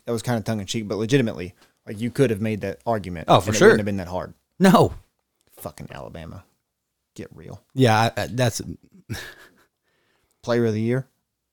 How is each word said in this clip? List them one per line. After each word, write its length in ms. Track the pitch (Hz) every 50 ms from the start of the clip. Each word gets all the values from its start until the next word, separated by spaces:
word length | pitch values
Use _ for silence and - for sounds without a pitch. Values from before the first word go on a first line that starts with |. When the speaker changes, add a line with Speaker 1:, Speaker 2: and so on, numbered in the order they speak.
| _
Speaker 1:
I 40 | 120
was 120 | 120 110 -
kinda 180 | 127 120 110
tongue 180 | 101 117 113 104
in 60 | 95
cheek, 220 | - - 117 107
but 80 | 98 107
legitimately, 560 | 98 113 107 143 139 117 110 60 69 90 87 _ _ _ _ _ _ _
like, 140 | - 110 101
you 80 | 120 120
could 200 | - - 135 113
have 100 | 110 95
made 200 | 110 110 110 95
that 180 | 98 98 - - -
argument 380 | 117 113 107 87 92 87 80 - -
Speaker 2:
Oh, 100 | 139 107
for 100 | 90 107
Speaker 1:
and 60 | 110
it 40 | -
Speaker 2:
sure. 80 | 180 214
Speaker 1:
wouldn't 100 | - 107
have 40 | 101
been 120 | 104 101
that 100 | 98 87
hard. 260 | 87 92 87 - - - _ _ _ _ -
Speaker 2:
No. 340 | 185 190 170 170 135 80 - - _ _ _ _ _ _ _ _ _ _ _
Speaker 1:
Fucking 300 | - - 85 - - - -
Alabama. 520 | - 69 64 52 - 85 80 87 - 98 _ _ _ _ _ _ _ _ _ _ _ _ _ _ _
Get 120 | - 90 - -
real. 300 | 80 80 - 90 - _ _ -
Speaker 2:
Yeah, 200 | 131 127 113 110 107 117 113 -
I, 40 | - 92
I, 40 |
that's 340 | 71 104 127 123 113 - - - - - _ _ _ _ - _ - 110 - - - - - - _ _ _ _ _ _ _ _ _ _ _ _ _ _ _ _ _ _ _
Speaker 1:
Player 240 | - 120 117 120 117
of 80 | 113 107
the 80 | 110
year 240 | 113 117 123 131 131 _ _ _ _ _ _ _ _ _